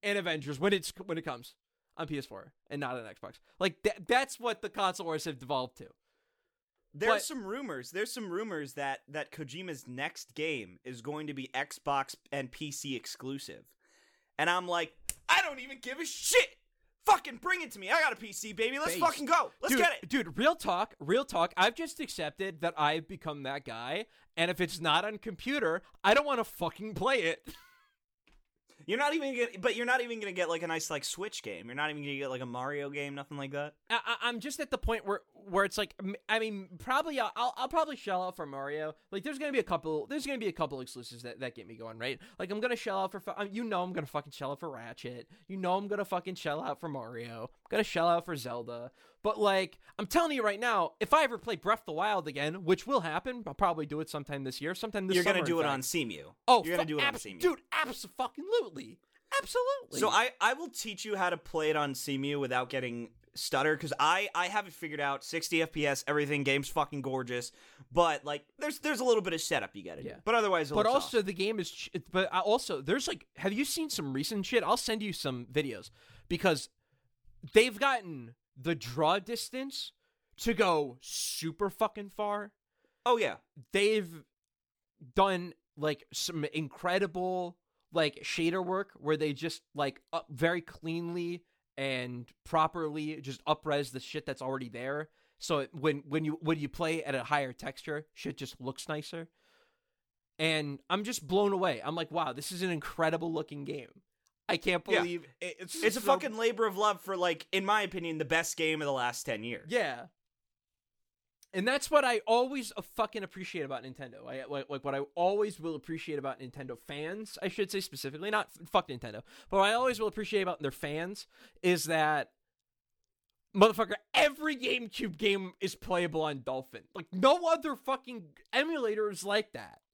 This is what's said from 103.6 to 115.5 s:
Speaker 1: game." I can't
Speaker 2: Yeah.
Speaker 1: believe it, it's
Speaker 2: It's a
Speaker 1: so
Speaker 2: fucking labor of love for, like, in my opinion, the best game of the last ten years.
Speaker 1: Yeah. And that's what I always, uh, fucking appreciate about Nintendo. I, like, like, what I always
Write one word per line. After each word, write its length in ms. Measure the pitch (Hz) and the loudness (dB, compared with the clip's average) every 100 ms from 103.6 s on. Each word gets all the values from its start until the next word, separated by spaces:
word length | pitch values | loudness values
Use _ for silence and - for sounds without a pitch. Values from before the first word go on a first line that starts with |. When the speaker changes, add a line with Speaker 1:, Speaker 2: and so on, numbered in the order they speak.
| 143 | -8
Speaker 1:
game." 360 | 143 120 - _ _ _ _ - | -8 -10 -20 _ _ _ _ -2
I 60 | 165 | 0
can't 260 | - 175 185 | 2 0 4
Speaker 2:
Yeah. 120 | 202 | 2
Speaker 1:
believe 260 | 175 170 147 _ | 2 -2 -8 _
it, 160 | 180 - | -10 -10
it's 160 | 180 320 | -10 0
Speaker 2:
It's 140 | 220 - | 2 2
a 20 | |
Speaker 1:
so 80 | 208 | 4
Speaker 2:
fucking 300 | 277 285 220 | 4 4 2
labor 280 | 226 226 226 | 2 4 0
of 120 | 190 | 4
love 240 | 214 196 | 2 2
for, 160 | - 190 | -4 0
like, 300 | 180 160 - | 2 0 0
in 140 | 190 190 | -2 2
my 160 | 214 | 2
opinion, 360 | 196 180 170 160 | 2 -4 -4 -4
the 80 | 143 | 2
best 300 | 165 165 - | 2 2 0
game 260 | 160 156 | 0 2
of 40 | 147 | 0
the 80 | |
last 300 | 135 123 120 - | 0 0 -2 -4
ten 180 | 110 | -4
years. 220 | 113 117 - | -4 -8 -2
Speaker 1:
Yeah. 360 | 240 170 120 147 _ _ _ _ _ _ _ _ _ _ _ _ _ _ | 0 0 -4 -12 _ _ _ _ _ _ _ _ _ _ _ _ _ _
And 140 | 185 208 | -2 0
that's 220 | 277 - | 0 4
what 160 | 294 262 | 6 6
I 140 | 233 - | 2 4
always, 440 | 233 254 277 220 - | 4 4 -2 -6 -10
uh, 40 | |
fucking 420 | - - 220 220 | -10 -2 -2 -2
appreciate 400 | 196 190 185 175 | -8 -10 -8 -6
about 200 | 135 131 | -4 -6
Nintendo. 420 | 127 127 131 104 123 | -8 -14 -14 -14 -12
I, 180 | 131 127 | -10 -6
like, 240 | 139 - | -8 -6
like, 140 | 143 | -4
what 100 | 143 | -2
I 60 | 139 139 - | -2 -2 2
always 440 | 180 202 208 | 4 4 0